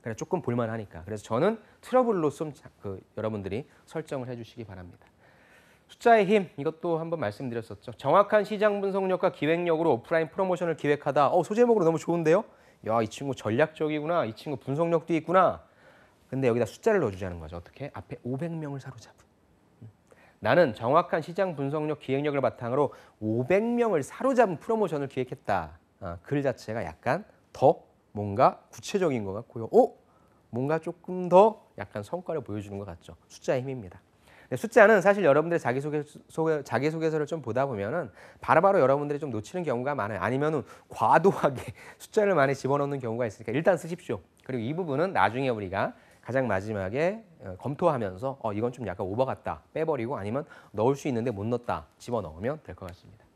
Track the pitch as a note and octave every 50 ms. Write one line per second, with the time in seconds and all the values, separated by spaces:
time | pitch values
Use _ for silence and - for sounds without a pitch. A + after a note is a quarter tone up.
0 | _ A#2+ A2 - D#3+ _ F#3 F3 - - A#2+ A#2+ A#2+ A2 A2+ A2+ G#2 - - E2
1 | F2 G#2 A2 G#2 - - A2+ A#2+ D#3+ G#3 A3+ A3 - _ _ _ - - A#3+ B3+
2 | B3+ A#3 G#3+ F3+ D3+ D3 C3+ - E3 D#3 C#3 - _ - _ _ - G2+ F#2+ F#2
3 | - _ _ - G#2+ A2 A2 G#2 F#2+ F#2+ F#2+ A#2 C#3+ _ _ - _ - - E3
4 | D3+ - D3+ C3+ B2 B2 B2 A#2+ A2+ - - B2+ A#2 - F#2 F#2 F2+ F2 E2+ _
5 | - _ _ _ _ _ _ _ _ _ - - _ _ _ _ _ _ - _
6 | - C4+ A#3 A3 G3+ F3 A3 G#3 F#3 C#3 - - C#3 D#3+ D#3+ - - F3 E3 D#3+
7 | E3 E3 E3 D#3+ B2 G#2 G2+ - C#3 B2 A#2 A#2 G#2+ - G2+ - _ - A2+ _
8 | - C#3 D#3 F#3+ G3+ G3+ G#3+ G#3+ G3+ G#3 G#3+ F#3+ G#3+ G#3+ G3+ G3+ G3 G3 F#3 G3
9 | F#3+ F#3+ F3+ F3 G3 F3 E3+ - D#3 D3 E3 E3+ F3 F3 D#3+ D#3 E3+ E3 B2+ A#2+
10 | - - F3 D#3+ D#3+ D#3 - G3 F#3+ F#3 F3+ E3+ F3+ E3+ D#3+ - - D3 D3 C#3+
11 | - D3+ C3+ D3+ C#3+ C#3 C#3+ F3+ D#3+ - G#3 A3+ B3 A#3+ A#3 G#3+ E3+ D#3+ E3 D3+
12 | - - E3+ E3+ E3 D#3 D#3+ G3+ A#3 - _ _ _ _ _ _ - G#2 A2 A#2
13 | A2+ G#2+ - - C#3+ C#3 B2 - - G#2+ A2 B2 D3+ D#3 - - D#3+ D3+ D#3 D3+
14 | D3 D#3+ F3 E3+ C3 A2 A2+ - - D#3 C#3 - - C3 C#3 D3+ E3+ E3+ E3+ D#3+
15 | D#3+ - E3+ D#3 - D#3+ F3 F#3+ F3+ C#3 F2+ E2 - _ _ _ _ - - _
16 | _ _ _ _ _ _ C3 C3+ C3+ A#2+ A2+ A#2+ A#2 G#2 - - - A3+ G#3+ G3
17 | D3 G#2+ F#2+ F#2 G2+ F#2 F2 E2+ D#2+ D2+ E2+ F2 - - _ - C3+ C#3+ - -
18 | - _ - - _ A#2+ B2+ C3 E3+ E3 E3+ D#3+ D3+ C#3+ C#3 C3+ C3 C3 - A2
19 | - - _ _ _ _ _ _ _ _ _ _ _ _ _ _ - - _ _
20 | _ _ - _ - _ _ _ - G#2+ B2+ E3+ F3 C3 G#2 - A2+ A#2+ C#3+ E3
21 | E3+ - - E3+ C#3+ - E3+ G3 G3 F#3 E3 C#3 C#3 C#3 D3 D#3 D3+ D3+ D3+ D3
22 | - - C3 C#3 D3 D3+ C#3+ C#3 B2+ A2+ - - A#2+ A#2 B2 C#3+ D3 - - -
23 | - - _ _ G#2+ A2 A2 A#2 B2+ B2+ F#3 G3+ A3 A#3 A#3+ A#3+ A#3 A3+ F#3+ D3+
24 | C3+ - - - A3+ C4+ C4+ A#3 A#3+ G3 E3 C3+ - - A3+ A3 G#3 E3+ D#3 C#3+
25 | C#3 B2+ - C3 B2 - D3 - _ - G2+ F#2 E2 D#2 E2 - _ _ _ _
26 | G2+ F2 E2+ E2+ _ - C#3+ D3 C#3 C3+ A#2 - - - A2 A#2 F#2 E2 D#2 _
27 | - A#2 C3+ F#3 G#3+ - _ _ _ _ - - B2+ C#3+ F3 - - _ _ _
28 | _ _ _ G#2+ G#2 G#2 G2 G#2+ C#3 F3+ - - _ _ - - - - - G3+
29 | F#3 D#3+ C3+ A#2 G#2 F#2+ F#2+ G#2 - _ - A#2 A2 - - A3 B3+ - - _
30 | _ _ _ _ _ _ _ _ _ _ - A#2 C3 C#3+ D#3 D#3+ - F3 E3+ _
31 | - - F3+ F#3 F3+ F3 F3 F#3 G#3 A3 G#3+ - _ _ _ - G2+ - - G#2
32 | G#2+ - - F3+ F3+ - E3 D3+ A#2+ - G#2 G#2+ G2+ G#2 G2+ G2 G2+ G2 E2 D#2+
33 | _ - E2 _ _ _ - - - - D#3 C3 B2+ C#3 C3 B2+ G2+ F2+ - -
34 | _ _ _ _ _ _ - - - _ C3 A#2 - G#3+ - B3+ G#3 G#3 A3 G3
35 | E3 G3 G3+ G#3 F#3+ D3 C3+ D3 D#3+ E3+ E3+ D#3 - B2 B2 C3+ C#3 D3+ C#3+ D3+
36 | C#3+ - - C3 _ _ - - D#3+ D#3+ D#3 D3 C#3 - A#2+ A#2 C3+ D#3 D#3 E3
37 | D#3+ D#3+ D#3 D#3 D3 C#3+ E3+ D#3+ B2+ A#2 G#2+ B2 C3+ C#3 B2 G2+ G2 G#2+ C#3+ F3+
38 | D3+ G2 - - - - - - - - C3 D#3 F3+ G3 G3 F#3 C3 B2+ C#3 D3
39 | D3 D3 D3 C#3+ D#3 C#3+ A#2 G#2+ G#2+ - - F3+ F3 D3+ A#2+ A#2+ B2+ C#3 D3 C3
40 | G2+ G#2 G#2+ F#2 F2 G#2+ B2+ C3+ D3 D#3 D#3+ C#3 G#2+ - - - _ _ - -
41 | A2+ A2 C#3 E3 E3 G3 - - - D3+ C3 A#2 - - - - - - - _
42 | - - - G#3+ G#3 G3+ F#3 D3+ C3+ C3+ C#3 - - C3 C#3 C#3+ C#3+ C#3+ C#3+ C#3
43 | B2 A2+ A2 A#2 B2 A2 - - A2 - A#2 D3 E3+ G#3 F#3 - - D#3+ F3+ E3+
44 | - - A#2 F#2 - _ _ _ _ - C3 B2 G#2+ A#2+ D#3 F3 F#3+ D#3 C3 C#3
45 | E3+ G3 E3+ G#2 F#2 G#2 A2 B2+ C#3 B2+ A#2+ G#2+ G2+ F2+ F#2 G2 B2 G3+ - -
46 | _ _ - _ _ - A#2 C3+ C3 A2+ G2 F#2+ G2 A2 A2 G2+ F#2+ F#2+ G#2+ C#3
47 | D#3+ F3+ G#3 A3+ A3 _ - _ - G2+ F#2 - - B2 D3 - F3+ E3+ D3 B2
48 | A2 F#2+ F#2 F#2 A#2 C3+ B2+ - - A2 G2+ G#2 A2+ A#2+ C3+ - A#2+ F#2+ F2+ F#2
49 | G#2 F#2 G2+ A#2 - - G#2+ - _ F#2+ E2 D2 _ _ _ C#3+ D#3+ D#3+ D3+ B2
50 | A2+ A#2+ C#3+ A2 G2 G#2 A2+ C#3 D#3+ - - - - - - G2 A2 B2+ C#3+ C#3
51 | - D3+ B2+ A2+ A2+ C3 A2 G2 G2+ A#2 B2 A#2+ - - F#2 D#2+ D#2 _ _ _
52 | - - A#2+ A2+ F#2 D#2+ D#2 E2+ G2 B2 D3+ D#3 _ - F2 - F#2+ F2 F2+ -
53 | _ - - _ _ _ _